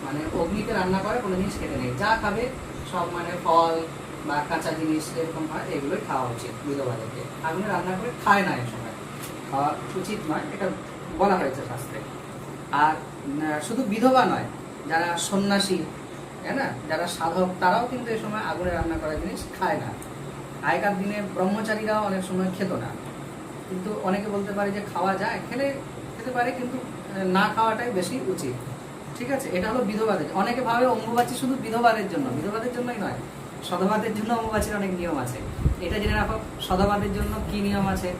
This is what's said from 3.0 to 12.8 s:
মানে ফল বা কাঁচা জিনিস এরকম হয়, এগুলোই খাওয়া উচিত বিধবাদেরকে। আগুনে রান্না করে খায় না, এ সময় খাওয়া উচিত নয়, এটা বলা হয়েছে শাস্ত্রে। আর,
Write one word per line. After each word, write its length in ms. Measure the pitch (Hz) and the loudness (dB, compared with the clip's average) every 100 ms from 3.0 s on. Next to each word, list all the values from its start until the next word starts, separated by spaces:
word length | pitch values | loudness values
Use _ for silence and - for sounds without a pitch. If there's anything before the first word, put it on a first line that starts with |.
| 170 | -2
মানে 160 | 175 175 180 | -2 -4 -2
ফল 360 | 170 165 165 165 165 - - - 151 | 4 6 6 4 -2 -8 -10 -8 -2
বা 200 | 147 147 | -2 0
কাঁচা 220 | 165 - | -2 -2
জিনিস 460 | - 160 156 143 - | 0 2 2 0 -2
এরকম 300 | 160 156 156 | -2 -2 -4
হয়, 220 | - - 143 | -4 -2 -2
এগুলোই 220 | 139 208 - | 0 -2 0
খাওয়া 220 | 135 127 | -2 -2
উচিত 200 | 120 - - 147 | -4 -6 -6 -4
বিধবাদেরকে। 840 | 139 127 120 - 123 120 - 160 | -2 0 -2 -4 -8 -8 -4 -2
আগুনে 200 | 165 214 | -2 0
রান্না 300 | 185 180 185 | 0 0 -2
করে 140 | 233 240 - | -2 -2 4
খায় 160 | 202 | 4
না, 100 | 185 | 4
এ 40 | 127 | 0
সময় 380 | 123 - - - - - - - - | -4 -6 -8 -10 -10 -10 -10 -10 -6
খাওয়া 220 | 139 143 - - 190 | 0 0 0 -4 -6
উচিত 360 | - 208 - | -4 -4 -2
নয়, 80 | - - | -2 -2
এটা 160 | - 196 - - - - 160 | -4 -4 -4 -8 -12 -10 2
বলা 180 | 196 185 | 4 6
হয়েছে 260 | 143 131 - | 2 -2 -6
শাস্ত্রে। 300 | 123 - - - - - - - - - | -6 -6 -8 -8 -10 -10 -12 -10 -10 -2
আর, 240 | 143 | 4